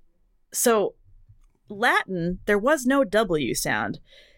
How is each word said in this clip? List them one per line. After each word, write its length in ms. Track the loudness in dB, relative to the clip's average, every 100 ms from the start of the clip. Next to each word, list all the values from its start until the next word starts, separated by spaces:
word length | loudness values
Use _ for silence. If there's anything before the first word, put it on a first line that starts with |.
| _ _ _ _ _
So 420 | -2 2 2 0 -6 _ -20 -20 -20 _ _ -16
Latin, 720 | -2 2 2 0 -4 -4 -4 0
there 120 | 0
was 260 | 2 0 2
no 180 | 2
W 500 | 2 2 0 0 -2
sound. 460 | -4 -2 -2 -4 -6 -14 -20 -20